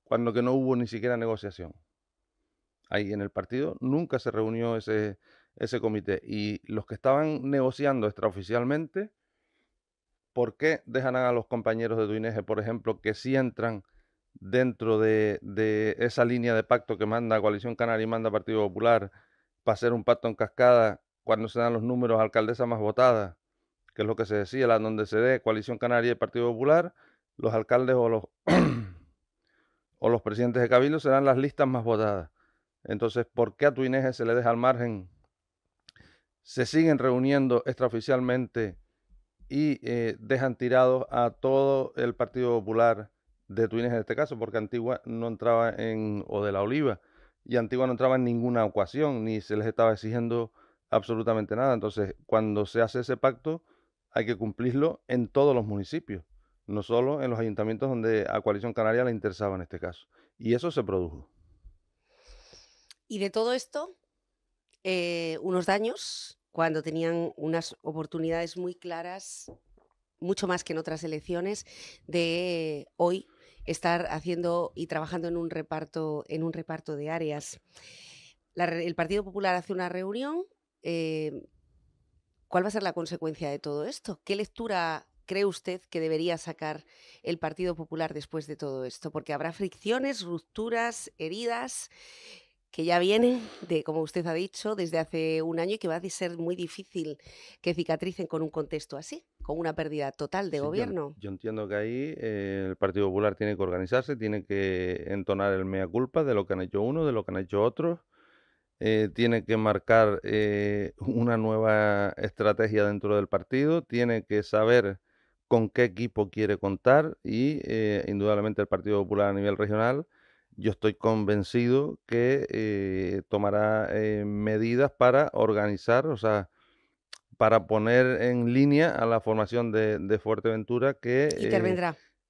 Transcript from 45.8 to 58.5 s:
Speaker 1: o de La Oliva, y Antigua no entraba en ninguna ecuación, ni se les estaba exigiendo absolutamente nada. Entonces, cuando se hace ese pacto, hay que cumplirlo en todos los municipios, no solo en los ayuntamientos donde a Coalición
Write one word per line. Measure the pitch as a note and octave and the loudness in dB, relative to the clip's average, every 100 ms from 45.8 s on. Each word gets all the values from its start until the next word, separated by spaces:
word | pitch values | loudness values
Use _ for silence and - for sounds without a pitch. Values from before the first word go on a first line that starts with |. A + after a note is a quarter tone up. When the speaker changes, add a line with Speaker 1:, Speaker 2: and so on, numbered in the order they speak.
| A2+ A2 G#2+ G#2 - | -4 -2 -2 -4 -4
Speaker 1:
o | G#2 | -2
de | G#2 | 0
La | G2 | 0
Oliva, | G#2 C#3+ C#3 G2+ _ _ _ _ | 0 0 0 -2 _ _ _ _
y | - A#2+ | -4 -2
Antigua | A2+ B2+ B2+ | 0 0 0
no | |
entraba | A#2+ C3 C3 | 2 2 2
en | |
ninguna | A#2+ A#2 B2 A#2+ G#2+ | 2 0 0 2 2
ecuación, | G#2 F#2 C#3 D3+ B2 A2 | 0 -2 0 -2 0 -4
ni | G#2+ | -4
se | - G#2+ | -2 -2
les | G#2+ | -2
estaba | A2 A2+ | 4 4
exigiendo | G#2+ A2 A#2 A#2 A#2 A2+ _ _ _ - | 4 -2 -2 -2 -2 -6 _ _ _ 0
absolutamente | A2+ G#2+ A2+ A2+ A2 G2+ G#2+ | 0 0 -2 0 0 0 0
nada. | C3+ | 2
Entonces, | A#2 G#2 G#2+ G2 - - | 0 -2 -4 -4 -6 0
cuando | A2+ A2 G#2 G2+ | 0 2 0 -2
se | A#2 | 0
hace | A2+ B2+ | 0 0
ese | A#2+ B2+ | -4 0
pacto, | C3+ B2 D#3+ E3 _ _ _ _ _ | 0 0 -6 -8 _ _ _ _ _
hay | A#2+ A2 | -4 -2
que | G2+ | -2
cumplirlo | A2 G2 B2 C3 D#3+ - - | -4 -2 -2 2 0 -2 -4
en | B2+ A2+ | -2 0
todos | C#3 C#3+ B2 | 4 4 4
los | G#2+ | 0
municipios, | G2+ F#2+ D#3+ - F#2+ - - _ _ - | -4 -6 -8 -8 -12 -12 -20 _ _ -8
no | G#2 | -6
solo | G2 A#2 C3 D3 | 0 2 2 0
en | C3 | -2
los | A2+ | -2
ayuntamientos | A2+ G#2 G#2+ A2 C3+ | -4 -2 -2 -2 -2
donde | A#2+ A2+ A2 - | 0 2 2 0
a | G#2+ | -2
Coalición | A2 | 0